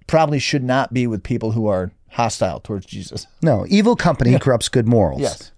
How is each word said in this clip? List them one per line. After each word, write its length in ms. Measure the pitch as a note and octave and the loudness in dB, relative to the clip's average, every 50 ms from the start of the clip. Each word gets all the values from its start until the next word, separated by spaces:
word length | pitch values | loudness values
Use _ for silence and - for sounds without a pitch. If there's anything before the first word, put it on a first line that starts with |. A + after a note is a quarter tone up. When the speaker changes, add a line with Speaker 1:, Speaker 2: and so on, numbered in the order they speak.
| _ | _
Speaker 1:
probably 320 | - - D#3+ D#3+ D3 D3 C3+ | 0 2 2 2 2 0 -2
should 260 | - - - C#3+ B2+ | -2 -2 -2 -2 0
not 300 | B2+ B2+ C3+ C#3 - A#2 | 0 0 0 0 -2 -2
be 120 | B2+ B2 | -2 -2
with 160 | A#2+ A2 F#2+ - | -2 -2 -6 -4
people 280 | - B2 A2 A#2 A2 A2 | -4 -4 -2 -2 -2 -2
who 140 | A#2 A2 | 0 0
are 260 | G#2+ G2 F#2 F#2 F2+ - _ _ _ - | 0 0 0 -2 -4 -8 _ _ _ -4
hostile 480 | - A#2 G#2+ - - A2 F#2 D2+ - | -2 -2 -2 -2 -2 -4 -4 -4 -6
towards 260 | - - G#2+ G2 - | -10 -8 -10 -10 -10
Jesus. 400 | - - G2+ F2+ - - - - _ _ - - | -10 -14 -14 -14 -12 -12 -14 -14 _ _ -2 0
Speaker 2:
No, 220 | E3 B2 G2+ - - | 0 2 0 0 2
evil 280 | - G#3 G3+ A#3 A#3+ | 2 2 4 4 2
company 360 | - - F3 D3 - - B2 B2+ | 2 2 0 0 2 2 2 2
Speaker 1:
Yeah. 60 | - | 2
Speaker 2:
corrupts 300 | - C3+ B2 A2+ - - | 2 2 0 0 0 0
good 180 | - B2+ A2+ A2 | 0 0 2 4
morals, 320 | A#2+ A2+ G2 D#2+ C2+ C#3 | 4 4 4 2 0 -2
Speaker 1:
Yes. 320 | C#3+ A2+ - - - - - | -4 -4 -4 -6 -16 -20 -18